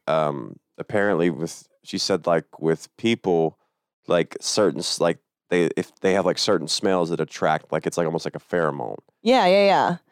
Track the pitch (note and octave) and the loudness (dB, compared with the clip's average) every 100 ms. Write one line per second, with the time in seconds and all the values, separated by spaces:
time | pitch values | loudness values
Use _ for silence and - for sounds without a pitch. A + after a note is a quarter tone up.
0 | - D#2+ D2+ C#2+ G#1 - _ - - G#2 | -2 0 0 -4 -10 -18 _ -16 -4 0
1 | G#2 E2 F2 C#2+ E2 - - _ - F#2+ | 2 2 2 0 -6 -10 -20 _ -10 -6
2 | - F#2 F2 E2 - - D#2+ D#2+ - - | -2 0 2 0 -2 -4 -2 -2 -6 -6
3 | A#2 A2+ F#2+ E2+ D#2+ - _ _ _ _ | -2 -2 0 0 0 -4 _ _ _ _
4 | - F2 D#2+ - - - G2 D#2 - - | -2 0 0 -6 -4 0 0 0 -4 -2
5 | E2+ E2+ _ _ - F2+ D#2+ - - _ | -2 -2 _ _ -4 0 0 -2 -6 _
6 | F#2+ F#2+ F2 D#2 - F#2 D2+ - G2+ F#2 | 0 2 0 0 0 0 -2 -2 0 0
7 | E2 E2 D#2+ - E2+ D#2 - D#2 - - | 0 -2 -6 -2 -2 -2 -4 -6 -4 -2
8 | D#2+ E2 D#2+ D#2 - F2 D#2 C#2+ A1 G1+ | -2 -4 -6 -10 -4 -2 0 -2 -8 -12
9 | - _ G#3+ B3+ F#3 G3 G3 D#3+ G2+ F3 | -18 _ 2 4 4 4 4 4 2 -2
10 | _ | _